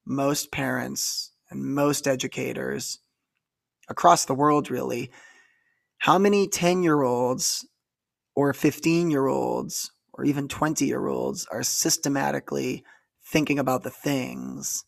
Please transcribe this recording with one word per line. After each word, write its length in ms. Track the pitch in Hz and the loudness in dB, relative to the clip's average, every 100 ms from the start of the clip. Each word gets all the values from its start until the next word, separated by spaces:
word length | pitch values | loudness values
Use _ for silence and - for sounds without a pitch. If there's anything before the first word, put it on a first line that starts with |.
most 460 | - 135 139 147 - | -6 -2 0 0 -4
parents 840 | - 135 127 123 139 - - - _ _ | -4 -2 -2 -4 -6 -6 -6 -10 _ _
and 140 | 135 | -8
most 420 | 135 139 143 143 143 | -4 0 2 2 0
educators 920 | 127 131 - 131 131 127 139 - - _ _ _ _ _ _ _ _ - | -2 -4 -6 -6 -6 -6 -6 -8 -12 _ _ _ _ _ _ _ _ -12
across 360 | - 175 165 | 4 6 6
the 100 | - | 2
world, 360 | 135 147 147 143 | 2 4 2 0
really. 400 | 123 127 123 123 - - - _ _ _ _ _ - | -4 -4 -4 -8 -14 -20 -20 _ _ _ _ _ -2
How 200 | - 175 | 4 6
many 300 | 202 202 196 | 6 4 2
ten-year-olds 1160 | - 175 185 170 147 131 123 123 127 - - - _ _ _ _ _ _ | 2 2 4 4 4 2 2 0 0 -2 -4 -8 _ _ _ _ _ _
or 180 | - 143 | 0 0
fifteen-year-olds 1400 | 131 151 - 165 165 175 143 135 135 123 120 139 - - _ _ | 2 0 2 2 2 2 2 2 2 0 -2 -4 -8 -10 _ _
or 120 | - | -2
even 240 | 135 143 139 | 0 0 -4
twenty-year-olds 960 | - 151 156 135 127 147 - - 190 - | -2 -2 0 0 0 -2 -2 -4 -6 -8
are 100 | 117 | -6
systematically 1200 | - - 165 - 143 139 143 143 - 143 127 127 - - _ _ | -4 -2 0 0 -2 0 0 -2 -4 -4 -4 -6 -12 -20 _ _
thinking 340 | - 160 143 143 | -2 0 2 0
about 240 | 135 127 | 0 -2
the 60 | 123 | -4
things 960 | - 143 139 127 127 131 131 - - | -6 -2 -2 -4 -8 -10 -10 -8 -8